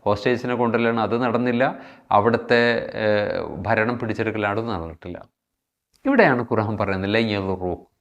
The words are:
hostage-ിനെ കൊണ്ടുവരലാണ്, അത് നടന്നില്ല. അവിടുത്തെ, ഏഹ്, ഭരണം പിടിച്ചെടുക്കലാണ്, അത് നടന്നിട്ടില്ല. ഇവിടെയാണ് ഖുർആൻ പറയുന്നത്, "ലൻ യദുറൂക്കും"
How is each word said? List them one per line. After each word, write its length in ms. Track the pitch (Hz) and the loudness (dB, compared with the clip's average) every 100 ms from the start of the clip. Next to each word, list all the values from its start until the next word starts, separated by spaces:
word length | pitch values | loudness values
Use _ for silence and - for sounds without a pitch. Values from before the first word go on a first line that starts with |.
| 104 | -2
hostage-ിനെ 460 | 101 - 120 123 | 0 0 0 -2
കൊണ്ടുവരലാണ്, 460 | 120 120 117 117 117 | -2 0 0 0 0
അത് 220 | 107 117 | 0 0
നടന്നില്ല. 560 | 123 113 123 120 135 - - - _ | 0 0 0 0 0 -2 -14 -20 _
അവിടുത്തെ, 800 | 104 110 117 - 120 120 117 - | 2 4 2 2 4 4 2 -4
ഏഹ്, 640 | - 107 104 104 90 82 73 | -2 0 2 0 -4 -6 -6
ഭരണം 420 | 92 113 110 120 | -2 0 0 -2
പിടിച്ചെടുക്കലാണ്, 640 | 117 110 110 107 104 101 | -4 -2 -2 -2 -2 -2
അത് 80 | 117 | -4
നടന്നിട്ടില്ല. 720 | 95 82 80 90 87 - _ _ _ _ _ _ _ 269 | -6 -8 -12 -14 -14 -16 _ _ _ _ _ _ _ 2
ഇവിടെയാണ് 360 | 269 180 123 | 4 6 4
ഖുർആൻ 340 | - 110 107 104 | 0 0 0 -2
പറയുന്നത്, 380 | 98 95 98 | -2 -2 0
"ലൻ 120 | 110 113 | 0 0
യദുറൂക്കും" 600 | 101 95 92 90 82 - _ | -2 -2 -4 -4 -6 -10 _